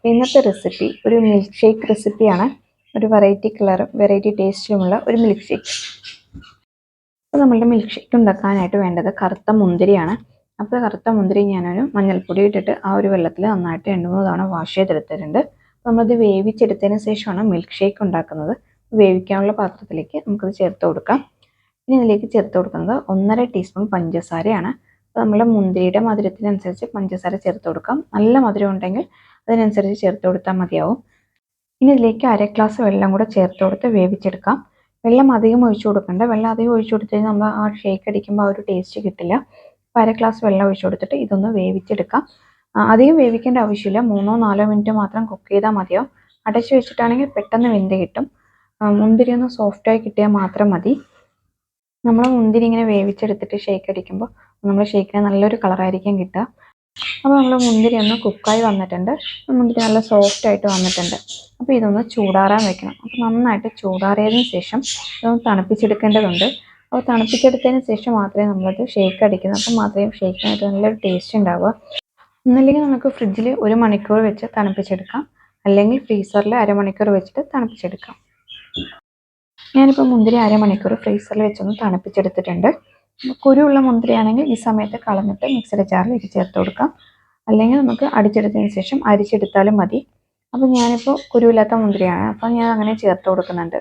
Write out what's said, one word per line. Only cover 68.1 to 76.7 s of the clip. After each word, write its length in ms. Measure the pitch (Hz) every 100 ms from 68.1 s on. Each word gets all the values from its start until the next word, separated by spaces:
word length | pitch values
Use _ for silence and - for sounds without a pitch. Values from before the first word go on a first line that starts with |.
| 220
മാത്രമേ 280 | 196 202 208
നമ്മളത് 320 | 196 185 190 247 208
ഷേക്ക് 260 | 190 190 214
അടിക്കുന്നത്. 320 | 190 190 202
അപ്പോൾ 140 | 220 233
മാത്രമേ 280 | 208 202 208 -
ഷേക്കിനായിട്ട് 440 | 190 185 208 208 202
നല്ലൊരു 240 | 196 214 220 196
ടേസ്റ്റ് 300 | 180 - 220
ഉണ്ടാവുക. 320 | 190 175 190 - - - _ _ _ _ 254
ഒന്നല്ലെങ്കിൽ 400 | 247 269 294 294
നമുക്ക് 240 | 262 269 -
ഫ്രിഡ്ജിൽ 320 | 220 196 233 269 214
ഒരു 120 | 226
മണിക്കൂർ 380 | 226 208 208 214 220
വെച്ച് 160 | 214 233 220
തണുപ്പിച്ചെടുക്കാം, 680 | 202 196 196 185 190 254 311 _ _ _ 202
അല്ലെങ്കിൽ 320 | 196 208 269 -
ഫ്രീസറിൽ 480 | 208 202 208 208 240
അരമണിക്കൂർ 460 | 208